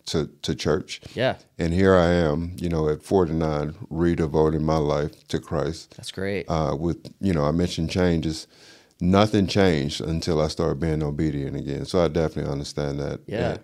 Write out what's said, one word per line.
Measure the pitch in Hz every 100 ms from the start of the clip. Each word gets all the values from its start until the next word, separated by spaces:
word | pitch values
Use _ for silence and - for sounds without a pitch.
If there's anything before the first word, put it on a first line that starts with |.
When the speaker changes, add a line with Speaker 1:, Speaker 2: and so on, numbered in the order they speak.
| -
Speaker 1:
to, | 82 71 -
to | -
church. | 78 - 80 - - -
Speaker 2:
Yeah. | - 127 98 _ -
Speaker 1:
And | 85
here | 85 95
I | 92 85
am, | 87 80 76 85 90
you | 87
know, | 82 78
at | 76
forty-nine, | - 101 85 80 80 76 76 82 -
redevoting | 80 87 85 80 78 78 78
my | 76 78
life | 73 73 73 - -
to | 80
Christ. | - 80 71 82 - -
Speaker 2:
That's | -
great. | - 98 101 -
Speaker 1:
Uh, | 82 76 71
with, | 85 78 - -
you | 98
know, | 82
I | 73
mentioned | 82 87 - 80
changes. | 92 90 82 80 76 - _ - - _ -
Nothing | 87 98 110 104 90
changed | 107 95 78 69 -
until | - 82 87 78
I | 78
started | - 82 73
being | 80 78
obedient | 76 73 80 71 67 139
again. | 135 69
So | 69 -
I | 82
definitely | 80 80 - 73
understand | 71 71 - 73 71
that. | 69 - -
Speaker 2:
Yeah. | - - -